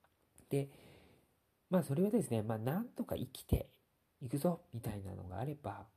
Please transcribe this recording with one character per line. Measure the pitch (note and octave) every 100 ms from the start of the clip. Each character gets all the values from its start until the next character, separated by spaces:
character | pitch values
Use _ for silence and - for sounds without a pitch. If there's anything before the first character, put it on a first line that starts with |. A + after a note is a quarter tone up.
| _ _ _ - -
で、 | C#3+ C#3 - - - - - _ _ _ _ -
ま | F#3
あ、 |
そ | C#3
れ | C#3
は | G3
で | A#3
す | C#3+
ね、 | A2+
ま | G#2+ A2
あ、 |
な | A2+ E3+
ん | A#3+
と | -
か | A#3 -
生 | B2+
き | -
て | - - - - _ _ _ -
い | B2+
く | C#3
ぞ | F3 E3+ -
み | A#2
た | A#2
い | G#2
な | F#2+
の | F#2+
が | F#2 F#2
あ |
れ | C3+ D3
ば、 | - G2+ G2+